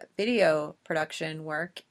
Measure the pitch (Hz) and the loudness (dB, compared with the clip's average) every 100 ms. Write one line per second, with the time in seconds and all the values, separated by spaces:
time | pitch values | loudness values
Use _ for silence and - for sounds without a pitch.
0 | - - 220 233 170 156 151 - - 160 | -12 -4 0 4 6 4 0 -8 -4 -2
1 | 156 - 160 160 156 151 170 - - | -2 -4 -6 -8 -6 -6 -6 -10 -14